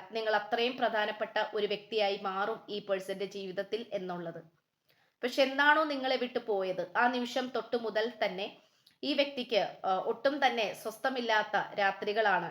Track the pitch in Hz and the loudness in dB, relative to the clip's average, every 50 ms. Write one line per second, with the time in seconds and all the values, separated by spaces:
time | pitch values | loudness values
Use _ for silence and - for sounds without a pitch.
0 | 185 - 214 226 220 214 214 208 214 - 240 226 233 254 262 269 247 214 220 214 | -4 -6 -6 -4 0 2 2 2 0 0 0 0 0 0 0 0 0 0 2 0
1 | 214 214 214 - 220 208 - 214 208 - - 214 208 196 202 202 - - - 214 | 0 -2 -2 -4 -6 -4 -2 -2 -2 -2 0 0 0 0 -2 -4 -6 -2 0 2
2 | 202 196 202 202 196 196 190 190 208 208 220 - - - 208 202 202 202 196 185 | 2 2 0 0 -2 -4 -2 -2 -2 -2 -2 -6 -8 -8 -8 -6 -2 -2 -2 -2
3 | 185 196 196 190 202 190 - 202 196 185 180 190 196 - 214 220 233 - - 202 | -2 -4 -6 -6 -6 -6 -6 -8 -8 -6 -6 -6 -4 -4 -4 -6 -6 -6 -6 -6
4 | 185 185 175 175 170 170 170 165 - - _ _ _ _ _ _ _ _ _ _ | -6 -6 -6 -6 -8 -8 -10 -12 -14 -20 _ _ _ _ _ _ _ _ _ _
5 | _ _ _ _ - 247 247 294 269 269 269 277 285 294 302 311 320 294 285 262 | _ _ _ _ -6 0 2 4 4 4 4 4 6 6 6 6 4 2 0 -2
6 | 254 262 262 254 247 247 - 233 226 - 202 190 190 185 180 185 175 - - 214 | 0 0 0 0 0 -2 -4 -4 -2 0 0 0 0 0 -2 -4 -4 -2 2 2
7 | 247 247 254 247 247 240 - 262 254 247 - 226 214 - - 233 233 214 196 214 | 2 4 2 0 -2 -2 -2 -2 -2 -2 -4 -6 -4 -2 -2 -2 -2 -2 0 0
8 | 220 240 240 - - 196 180 185 208 - - - _ _ _ _ _ _ _ _ | 0 0 -2 -2 -4 -2 -2 -4 -6 -8 -10 -14 _ _ _ _ _ _ _ _
9 | - 269 294 269 277 285 277 262 240 - 226 196 170 - - - - 190 185 185 | -4 0 2 2 2 0 -2 -6 -2 0 2 2 2 2 -2 -4 0 0 0 2
10 | - 233 220 - - 302 294 277 269 254 233 233 214 180 - - - 220 214 - | 0 -2 -2 0 0 0 2 4 2 2 2 2 0 -2 -4 -6 -8 -10 -6 -4
11 | - 269 262 254 240 226 214 214 208 - - 185 160 - - 208 196 196 196 - | -2 -2 -2 0 0 2 2 2 2 2 0 0 0 0 0 2 2 2 2 0
12 | 208 208 202 226 214 202 185 175 170 160 | -2 -2 2 2 4 4 4 2 0 -2